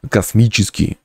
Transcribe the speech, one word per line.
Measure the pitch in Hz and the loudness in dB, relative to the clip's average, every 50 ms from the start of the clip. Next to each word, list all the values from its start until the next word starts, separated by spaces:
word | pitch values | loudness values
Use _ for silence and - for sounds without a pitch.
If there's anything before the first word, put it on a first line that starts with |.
| - 131 | -8 -2
космический. | - 104 90 - - 110 117 113 - - 98 - - - 82 - - - | -2 -2 0 2 2 2 2 2 2 0 -2 -2 -2 -2 -2 -4 -4 -8